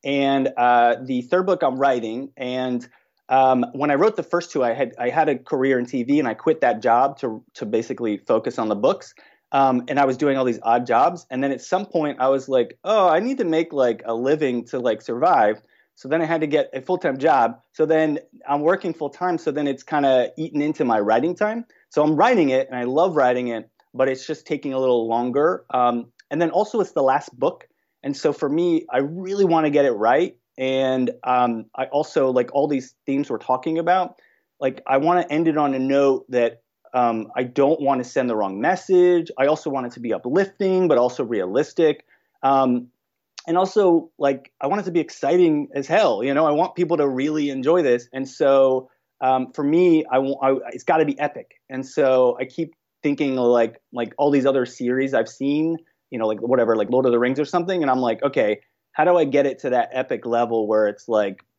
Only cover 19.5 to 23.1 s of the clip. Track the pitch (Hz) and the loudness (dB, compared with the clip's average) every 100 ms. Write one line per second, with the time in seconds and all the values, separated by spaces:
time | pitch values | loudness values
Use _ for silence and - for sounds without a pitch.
19.5 | 143 143 135 - 151 139 127 120 - 160 | -4 -4 -6 -4 0 2 2 0 -4 -6
20.5 | 147 147 156 135 113 104 113 160 175 208 | -4 -4 -2 0 0 2 0 0 -2 -4
21.5 | 226 233 _ _ - 151 156 220 240 147 | -4 -10 _ _ 0 2 4 4 4 2
22.5 | 131 131 127 123 139 185 | 2 -2 -4 -2 0 2